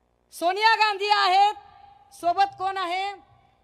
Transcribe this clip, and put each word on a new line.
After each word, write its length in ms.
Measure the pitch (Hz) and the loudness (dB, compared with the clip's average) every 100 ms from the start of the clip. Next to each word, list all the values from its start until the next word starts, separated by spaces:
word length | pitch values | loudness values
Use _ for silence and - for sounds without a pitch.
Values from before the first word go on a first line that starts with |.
| _ _ _ | _ _ _
सोनिया 400 | - 339 392 440 427 | -4 -4 2 2 2
गांधी 320 | 427 392 415 | 0 0 0
आहेत, 440 | 415 392 381 415 415 - - - _ _ | 0 2 4 2 0 -18 -20 -20 _ _
सोबत 420 | - 339 359 392 392 | -6 -4 0 0 -2
कोण 200 | 381 392 | -6 -6
आहे? 360 | 349 370 392 381 _ _ _ _ | -6 -6 -6 -10 _ _ _ _